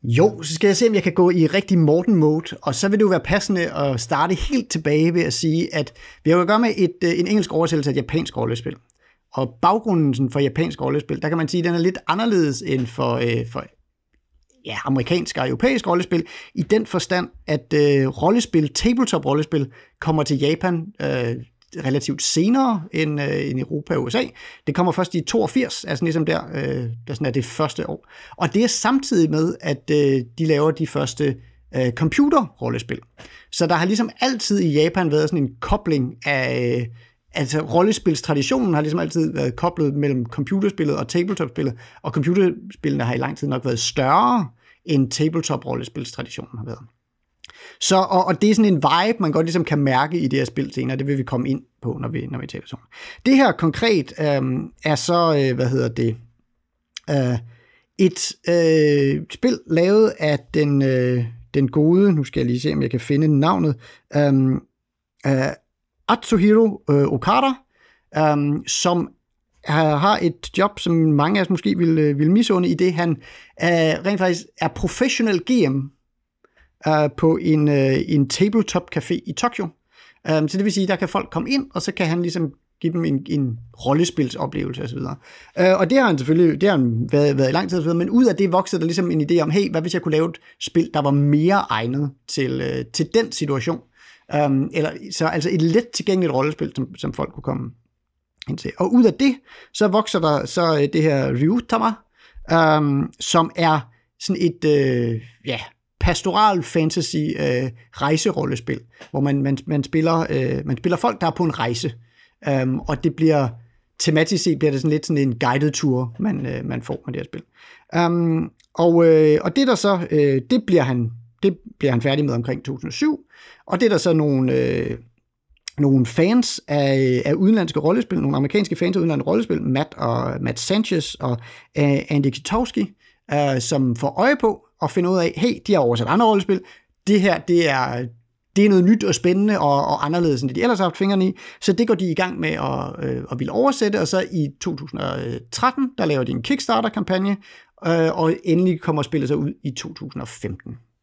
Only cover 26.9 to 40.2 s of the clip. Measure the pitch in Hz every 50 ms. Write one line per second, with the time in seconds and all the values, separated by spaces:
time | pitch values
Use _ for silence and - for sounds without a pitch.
26.9 | 117 - - - 143 - 151 139 120 135 117 - - - 156 147 - - - -
27.9 | 151 - _ _ - - - - - - 175 165 - 202 233 233 233 - - 220
28.9 | 262 269 269 - 254 190 165 156 151 151 160 170 - - - 160 147 143 _ -
29.9 | 151 147 143 139 135 135 123 120 117 - 165 156 156 143 143 160 151 156 160 143
30.9 | - 147 143 135 - - 151 143 127 - - - _ _ _ _ - 135 127 123
31.9 | 117 120 160 160 - - 285 294 339 302 226 160 - _ 120 117 120 117 117 -
32.9 | 123 120 - _ _ _ - - - - - _ - - 170 160 175 160 165 185
33.9 | 214 214 240 214 - - - 262 269 220 - - 208 202 185 165 143 147 156 -
34.9 | - 196 180 160 143 151 156 151 185 165 139 123 - - - - 202 208 208 180
35.9 | 160 143 127 123 113 117 - 147 143 135 131 127 127 123 123 120 123 123 123 117
36.9 | - - - _ _ _ _ _ - - 147 123 143 156 - - 123 170 180 208
37.9 | 220 - - - 160 139 - - 156 143 135 - 262 262 247 196 165 147 151 151
38.9 | 151 175 165 160 160 170 160 160 - - 139 131 120 - - 175 175 - - -
39.9 | 160 147 143 143 139 127